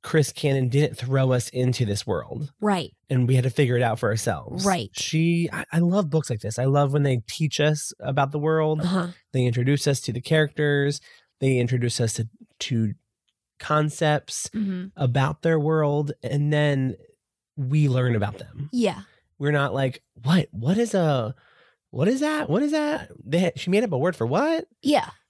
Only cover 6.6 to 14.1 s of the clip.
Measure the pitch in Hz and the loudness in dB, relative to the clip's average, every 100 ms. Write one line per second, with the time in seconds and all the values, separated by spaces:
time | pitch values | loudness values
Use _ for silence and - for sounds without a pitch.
6.6 | 131 139 143 143 143 123 - - 156 - | 2 2 2 2 2 0 -4 -4 -4 2
7.6 | 151 151 - - 131 135 139 151 151 160 | 0 0 -6 -8 -4 -2 0 -2 0 0
8.6 | 156 156 175 185 175 - _ 131 123 120 | 0 0 0 -2 -4 -10 _ 0 2 2
9.6 | 123 143 - 131 - 117 - 160 151 - | 2 2 2 -2 -4 -8 0 2 2 0
10.6 | 147 143 143 143 - - _ _ 135 127 | 0 2 0 -2 -10 -20 _ _ 0 2
11.6 | 120 123 120 - 113 - 113 _ - _ | 2 0 0 0 -2 -2 -6 _ -20 _
12.6 | - 117 110 - _ _ _ _ _ _ | -4 0 -2 -4 _ _ _ _ _ _
13.6 | - 151 151 - 156 | -2 0 0 0 0